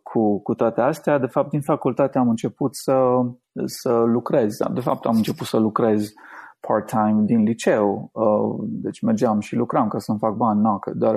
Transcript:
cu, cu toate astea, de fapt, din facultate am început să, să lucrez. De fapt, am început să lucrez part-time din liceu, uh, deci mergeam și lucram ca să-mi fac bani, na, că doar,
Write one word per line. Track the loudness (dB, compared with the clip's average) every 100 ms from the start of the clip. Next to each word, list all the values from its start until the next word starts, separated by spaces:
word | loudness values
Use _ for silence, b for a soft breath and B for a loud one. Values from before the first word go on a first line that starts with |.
cu, | -4 0 2 0
cu | -2
toate | 0 0 2
astea, | 0 0 0 0
de | 0
fapt, | -2 -2
din | -2
facultate | -2 0 0 0 0 2
am | 2
început | 2 -2 -4 -4 -4
să, | 0 2 4 2 0 -6 _ -8
să | -8 -4 0
lucrez. | 2 4 2 0 0 0 0 -4
De | -2
fapt, | -2 -2
am | 0 0
început | 0 -2 -2
să | 0
lucrez | 2 2 2 2 -2 -10 B B B B
part-time | -2 -2 0 0 2 2
din | 2 2
liceu, | 2 0 0 2 2 0 -6
uh, | -2 0 2 0 -4 -6
deci | -6 -8 -4
mergeam | -2 0 0 0
și | -2 -4
lucram | -2 0 -2
ca | -4
să-mi | -4 -2
fac | -2
bani, | 0 0 2
na, | 2 0
că | -4
doar, | -2 0